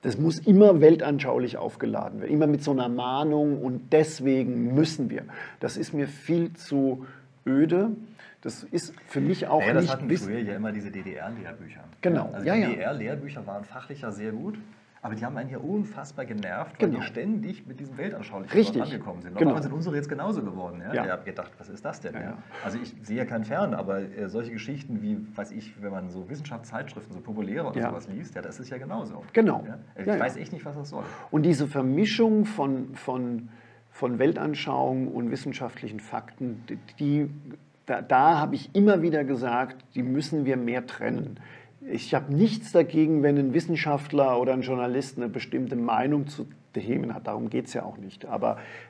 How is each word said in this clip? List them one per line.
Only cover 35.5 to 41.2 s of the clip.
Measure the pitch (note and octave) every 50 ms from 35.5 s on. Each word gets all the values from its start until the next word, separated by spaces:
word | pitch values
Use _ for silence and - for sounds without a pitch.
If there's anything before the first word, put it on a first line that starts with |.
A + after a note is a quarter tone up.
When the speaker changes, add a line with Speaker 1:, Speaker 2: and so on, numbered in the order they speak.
| B2 - C3 A#2 - - - G#2+ G#2+ G#2+
Speaker 1:
Fakten, | - - A2+ A2 - - - - C3+ B2 A2+ G#2+ A#2 -
die, | A#2 A2+ - - - -
die, | D3+ C#3+ C#3+ D3 D3 C#3+ D3 - - C3+ - - - _ _ _ _
da, | - B2+ -
da | - - C3 C3 C#3 D#3+ E3+ D3
habe | D3+ - C#3
ich | C3 - - -
immer | G3+ G3+ G#3 G3+ F3+
wieder | D#3+ E3+ D#3 D3+ C#3+
gesagt, | C3 C#3 A#2 B2 B2 A#2 B2 C3 B2+ - - - - _
die | B2+
müssen | B2 B2+ C3 C#3+ - - D#3+ D#3 C#3
wir | C3 C3
mehr | B2+ A#2+ A#2 A#2+ B2+ A#2+
trennen. | - - - - - - -